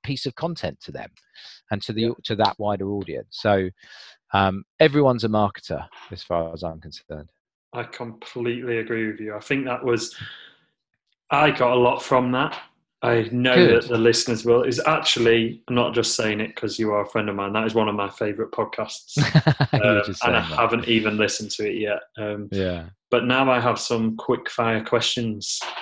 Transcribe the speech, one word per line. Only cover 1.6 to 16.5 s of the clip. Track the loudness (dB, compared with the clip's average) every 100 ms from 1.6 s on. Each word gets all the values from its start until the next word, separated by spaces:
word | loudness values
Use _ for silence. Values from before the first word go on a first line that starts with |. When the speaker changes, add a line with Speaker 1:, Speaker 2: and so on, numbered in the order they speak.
| _
Speaker 1:
and | -6
to | -4
the, | -2
Speaker 2:
Yeah. | -2 -4
Speaker 1:
to | -6
that | 0 0 0
wider | -4 -2 -4
audience. | -4 -6 -10 -12
So, | -4 2 2 0 -6 -20 -20 -20 -20 _
um, | 0 2 0 -8 2
everyone's | 4 6 4 4
a | 2
marketer | 2 2 -2 -8 -10 -10 -18 -16
as | -16
far | -4 -2 -2
as | -6
I'm | -10 -10
concerned. | -16 -20 -14 -14 -14 _ _ _ _
Speaker 2:
I | -12
completely | -12 -12 -14 -14 -14 -6 -4 -4 -4 -4
agree | -2 -4 -4
with | -6
you. | -10 -10
I |
think | -4 -4 -2
that | -4
was, | 0 0 -2 -10 -16 -16 -20 _ _ _ _ _ _ _ -2
I | 2 2
got | 4 2
a | 4
lot | 4 2
from | 2 2 2
that. | 0 -2 -4 -16 _ _ _
I | 0 2 2
know | 0 4
Speaker 1:
Good. | 6 8 6
Speaker 2:
that | 4
the | 4
listeners | 4 4 0 0
will. | 4 4
It's | 4 0 2
actually, | 0 0 2 4 4 2 -4 -2
I'm |
not | 0 2
just | 0 0 0
saying | 0 -2
it | -4